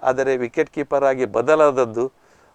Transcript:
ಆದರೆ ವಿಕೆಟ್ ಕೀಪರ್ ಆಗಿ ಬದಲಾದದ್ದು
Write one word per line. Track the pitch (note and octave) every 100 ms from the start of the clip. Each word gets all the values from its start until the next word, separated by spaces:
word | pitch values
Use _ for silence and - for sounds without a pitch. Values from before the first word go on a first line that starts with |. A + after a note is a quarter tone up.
ಆದರೆ | C3 C3 C3+ B2+
ವಿಕೆಟ್ | A#2+ E3 D3+
ಕೀಪರ್ | - C#3+ C#3+
ಆಗಿ | C#3 C3+ A#2
ಬದಲಾದದ್ದು | G#2+ B2 D#3 D3+ C3 A#2+ A2 C3 _ _ _ _